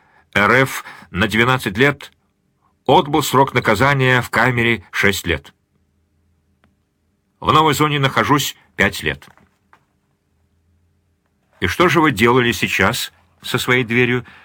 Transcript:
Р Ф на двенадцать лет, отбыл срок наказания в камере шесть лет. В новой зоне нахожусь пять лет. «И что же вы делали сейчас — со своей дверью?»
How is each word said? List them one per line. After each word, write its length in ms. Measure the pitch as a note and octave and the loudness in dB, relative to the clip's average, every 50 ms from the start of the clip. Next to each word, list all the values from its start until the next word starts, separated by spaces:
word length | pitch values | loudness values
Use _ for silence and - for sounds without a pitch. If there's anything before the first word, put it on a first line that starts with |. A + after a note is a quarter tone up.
| _ _ _ _ _ _ - | _ _ _ _ _ _ -2
Р 160 | G2 G2+ G#2 | 0 2 4
Ф 340 | A#2 B2+ C3+ C3 - - - - - - - - | 4 2 2 0 -4 -8 -14 -16 -20 -20 -18 -8
на 160 | - F#2 G#2+ | -4 -4 -2
двенадцать 520 | G#2+ G2+ A2 A#2 B2+ C3 B2+ - A2+ F#2+ A2 | 0 0 0 2 2 0 -2 -2 -4 0 2
лет, 340 | C3+ D3 C#3 - - - _ _ _ _ _ _ _ _ _ _ _ _ _ _ _ | 2 2 0 -2 -10 -20 _ _ _ _ _ _ _ _ _ _ _ _ _ _ _
отбыл 360 | - C#3 F#3 D#3+ D3 C#3+ D#3 | 2 2 2 2 2 0 -2
срок 320 | - - - B2+ C#3 - - | -2 0 2 0 0 0 0
наказания 680 | B2 - A2+ G#2+ G2 C3+ C#3 C#3+ C3+ C3 B2+ B2+ B2 | -2 0 0 0 2 2 2 2 2 2 2 2 0
в 100 | A#2+ - | -2 -2
камере 540 | - A#2+ A#2 B2+ B2 A#2+ A#2 A#2+ A#2 G2 - _ | -2 -2 0 0 0 0 -2 -2 -2 -4 -6 _
шесть 360 | - - - G2+ G2 - - | -4 -2 0 0 -2 -2 -4
лет. 280 | F2+ D#2+ C#2+ - - - _ _ _ _ _ _ _ _ _ _ _ _ _ _ _ _ _ _ _ _ _ _ _ _ _ _ _ _ _ _ _ _ _ _ _ _ _ | -6 -6 -6 -8 -14 -20 _ _ _ _ _ _ _ _ _ _ _ _ _ _ _ _ _ _ _ _ _ _ _ _ _ _ _ _ _ _ _ _ _ _ _ _ _
В 140 | - - | -2 2
новой 220 | - D#3 D#3 D#3 C#3 | 2 4 4 4 2
зоне 240 | C#3+ D3+ D3+ D3 D3 | 2 0 0 0 0
нахожусь 580 | C3+ C3 - A#2+ A2 - D3 D3 D3 - - _ _ _ _ | 0 0 0 0 0 2 2 0 0 -4 -10 _ _ _ _
пять 260 | - G2 G2+ - - | -2 -2 -2 -2 -4
лет. 240 | - D2+ D2 - - - _ _ _ _ _ _ _ _ _ _ _ _ _ _ _ _ _ _ _ _ _ _ _ _ _ _ _ _ _ _ _ _ _ _ _ _ _ _ _ _ _ _ _ _ _ - | -6 -6 -6 -8 -10 -20 _ _ _ _ _ _ _ _ _ _ _ _ _ _ _ _ _ _ _ _ _ _ _ _ _ _ _ _ _ _ _ _ _ _ _ _ _ _ _ _ _ _ _ _ _ -6
«И 60 | - | -6
что 220 | F2+ - - F3 F3 | -4 0 0 0 2
же 120 | C#3 E3+ | 2 2
вы 100 | D#3 D#3 | 2 0
делали 420 | B2 F#2 A#2 A#2 B2 C3 B2 A#2+ | 2 2 2 2 4 2 2 0
сейчас — 600 | A2+ - - F#2 - - F#2+ G2+ - - - - - _ _ _ _ _ | -2 -4 -4 -6 -4 -2 -2 -2 -2 -4 -8 -10 -14 _ _ _ _ _
со 160 | - - - A#2+ | -8 -6 -6 -4
своей 260 | - - B2 B2+ B2+ | -2 -2 -2 -2 -2
дверью?» 420 | G#2+ A#2 A#2+ B2 A#2+ B2 B2 A#2 - - - | -2 -2 0 0 0 -2 -4 -6 -10 -18 -20